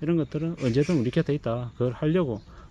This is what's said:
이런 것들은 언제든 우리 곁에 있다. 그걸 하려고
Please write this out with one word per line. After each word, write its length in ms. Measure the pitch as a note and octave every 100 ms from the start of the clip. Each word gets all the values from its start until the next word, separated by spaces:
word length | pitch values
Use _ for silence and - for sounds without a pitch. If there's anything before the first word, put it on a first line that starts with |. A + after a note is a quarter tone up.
이런 160 | D3+ E3+
것들은 400 | C#3 D3+ E3 E3
언제든 360 | C3 A#2+ D3 E3+
우리 120 | A#2
곁에 240 | E3+ D#3+
있다. 380 | D3 A#2+ A#2 A#2+
그걸 200 | - B2
하려고 480 | A#2+ D3+ F3 D3+ G#2+ - - -